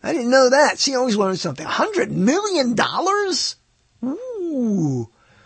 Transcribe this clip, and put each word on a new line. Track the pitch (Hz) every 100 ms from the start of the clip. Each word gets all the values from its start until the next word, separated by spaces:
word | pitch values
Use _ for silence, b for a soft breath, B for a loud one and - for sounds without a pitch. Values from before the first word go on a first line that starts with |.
I | -
didn't | 302 240
know | 262 262
that. | 269 285 185
See, | -
I | 262
always | 254 208
learned | 196 190
something. | 180 135 -
Hundred | - 330 403 226
million | 151 185 330 415 359 254
dollars? | 226 - 190 339 403 403 302 - - _ _ _ _
Ooh. | 240 311 508 466 349 294 233 196 156 127 113 b b b